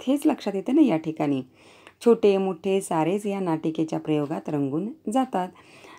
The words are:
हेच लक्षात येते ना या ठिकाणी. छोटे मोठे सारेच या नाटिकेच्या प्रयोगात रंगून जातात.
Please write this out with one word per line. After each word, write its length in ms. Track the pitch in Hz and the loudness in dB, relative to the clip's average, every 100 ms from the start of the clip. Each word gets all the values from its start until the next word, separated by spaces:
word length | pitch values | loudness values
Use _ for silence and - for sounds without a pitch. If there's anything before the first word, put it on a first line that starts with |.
| 254 | -2
हेच 160 | 285 311 | 0 0
लक्षात 280 | 254 208 | 0 -2
येते 180 | 190 214 | -4 0
ना 100 | 285 | 4
या 140 | 262 160 | 4 2
ठिकाणी. 460 | 160 156 151 135 127 _ - - - - | -2 -2 0 -2 -4 _ -20 -20 -20 0
छोटे 320 | 240 226 208 190 | 4 6 6 4
मोठे 440 | 190 175 196 196 | 0 -2 0 0
सारेच 460 | 190 165 160 202 208 | 0 0 0 0 -2
या 140 | 196 | -4
नाटिकेच्या 600 | 180 156 165 160 156 160 | -2 -2 -2 -2 -2 -4
प्रयोगात 480 | 156 151 143 180 - | -2 0 0 -4 -4
रंगून 400 | 147 139 151 208 311 - | -2 -2 -2 -6 -8 -4
जातात. 360 | 254 254 185 185 - - - - | -2 0 -2 -4 -10 -20 -20 -20